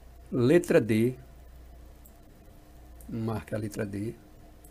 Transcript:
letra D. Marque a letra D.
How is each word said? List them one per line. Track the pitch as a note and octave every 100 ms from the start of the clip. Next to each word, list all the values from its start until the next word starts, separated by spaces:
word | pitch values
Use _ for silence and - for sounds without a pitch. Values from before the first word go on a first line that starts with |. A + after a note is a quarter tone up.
| - - -
letra | D3 B2 E3+ - E3+
D. | A2 A2 A#2+ B2+ - - - - - - - - - - - - - - - - - - -
Marque | A#2 A2+ G#2+ -
a | A2
letra | G#2+ A#2
D. | G#2 G2+ A2 - - - - - -